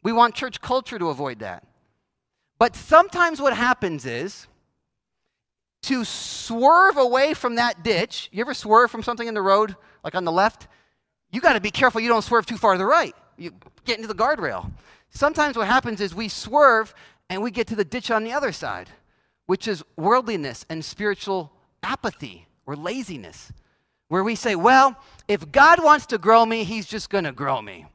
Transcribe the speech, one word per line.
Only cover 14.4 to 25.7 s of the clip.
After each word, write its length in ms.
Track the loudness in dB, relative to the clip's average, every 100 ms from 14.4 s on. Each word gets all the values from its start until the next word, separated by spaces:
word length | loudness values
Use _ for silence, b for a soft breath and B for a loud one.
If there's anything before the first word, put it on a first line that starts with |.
| -4 -6 -10 -16 b b b
Sometimes 480 | -2 -2 0 -4 -2
what 100 | 0
happens 360 | 0 -2 -8
is 120 | -8
we 140 | -8 -10
swerve 640 | -10 0 4 6 4 0 -12 b b _
and 120 | -6
we 80 | -6
get 160 | -4 -6
to 60 |
the 120 | -2 -4
ditch 240 | -4 -2
on 120 | -4
the 120 | -2
other 180 | -4 -4
side, 380 | -6 -10 -10 -14 _ _ _ _ _ -6
which 200 | -4 -4
is 160 | -8 -10 -6
worldliness 720 | 0 0 0 -6 -6 -10 -12
and 160 | -12
spiritual 680 | -12 -6 -6 -6 -4 -6 -6 _ _ _
apathy 640 | -10 -6 -8 -10 -18 -18 _ _ -16
or 100 | -12
laziness, 760 | -10 -10 -10 -14 -16 -20 -20 -20 _ _ _ _ _
where 140 | -4
we 120 | -2
say, 200 | -4 -4
"Well, 400 | 0 4 6 6 2 b b -4
if 240 | -4 0
God 320 | 4 6